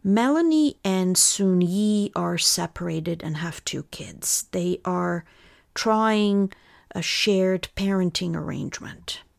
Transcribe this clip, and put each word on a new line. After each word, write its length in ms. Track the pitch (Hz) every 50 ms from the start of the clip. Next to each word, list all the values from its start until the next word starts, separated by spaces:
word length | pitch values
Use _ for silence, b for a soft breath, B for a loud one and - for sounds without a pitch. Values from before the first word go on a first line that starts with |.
| -
Melanie 720 | 190 196 220 240 262 294 330 339 330 320 311 302 285 - _ -
and 340 | 196 190 190 185 185 185
Soon 440 | - - - - - 196 190 185 180
Yi 500 | 180 170 180 202 214 214 208 208 202 202 -
are 220 | 180 175 175 175
separated 840 | 165 - - - - 170 165 _ - 175 170 160 160 156 170 170 165 -
and 140 | 160 151
have 280 | 151 175 170 151 - _
two 180 | - - - 147
kids. 600 | _ - - - - - - - - - - - _
They 280 | - 185 175 180 180 - _
are 400 | 185 180 180 180 175 175 170 165 b b b b b b b b b _
trying 800 | - - 226 220 220 220 220 220 214 208 208 202 202 196 190 B B B B B B B B -
a 80 | 180
shared 680 | 165 - - - - 214 196 185 185 185 185 180 - - _
parenting 600 | - 196 196 196 190 185 175 160 - 180 175 165
arrangement. 840 | 156 147 156 - 143 147 - - - - - - - - - - - - _ _